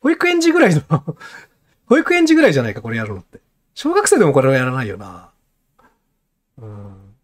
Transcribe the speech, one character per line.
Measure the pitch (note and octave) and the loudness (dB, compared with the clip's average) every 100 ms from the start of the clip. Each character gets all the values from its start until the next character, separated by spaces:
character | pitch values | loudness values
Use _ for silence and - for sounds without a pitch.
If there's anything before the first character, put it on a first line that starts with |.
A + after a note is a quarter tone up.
保 | C4+ | -2
育 | E4 F4 | 0 0
園 | F4 | 0
児 | E4 | 2
ぐ | E4 | 2
ら | B3 | 2
い | D#3 | 2
の、 | |
<laughs> | - D#3+ - - - - - _ _ _ _ | 0 -4 -4 -16 -18 -20 -20 _ _ _ _
保 | C4 | 0
育 | D#4+ | 2
園 | F4 D#4+ | 0 2
児 | D#4+ | 4
ぐ | |
ら | C#4 | 4
い | |
じ | C#3 | 2
ゃ | |
な | A#2 | -2
い | |
か、 | G#2 | -6
こ | A2+ | -8
れ | A2+ | -8
や | A2 | -8
る | |
の | G2 | -10
っ | |
て。 | - - _ _ _ | -16 -20 _ _ _
小 | - C#4+ | -8 -2
学 | F#4 G#4 | -2 2
生 | E4+ | 2
で | F3 | 4
も | |
こ | C#3 | 2
れ | C3 | 2
は | C3+ | 0
や | B2+ | -2
ら | |
な | B2+ | -6
い | A#2 | -8
よ | G2 | -10
な。 | G2+ F2+ - _ _ _ _ _ _ _ _ _ _ _ _ - | -14 -20 -20 _ _ _ _ _ _ _ _ _ _ _ _ -20
う | A2 | -18
ん。 | G#2 G2+ G2 G2 A2 | -18 -18 -20 -20 _